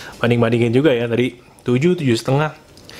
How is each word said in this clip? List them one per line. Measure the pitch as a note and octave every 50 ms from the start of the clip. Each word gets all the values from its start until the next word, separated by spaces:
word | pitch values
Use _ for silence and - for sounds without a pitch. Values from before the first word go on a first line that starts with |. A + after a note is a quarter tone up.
| - - - -
banding-bandingin | - A#2 A#2+ A#2+ A#2 A2+ A#2+ A#2 A#2+ A#2+
juga | A2+ C3 D3 D#3+ B2+
ya. | A#2 A#2+ A#2
Tadi | A#2 A#2 B2 B2+ B2+ - - - - - -
tujuh, | B2+ B2 B2+ D3 F3+ F3+
tujuh | F3 D3 B2+ A2+ A2
setengah. | - C3 C3+ C#3+ D3+ D3+ - - - - - - - - -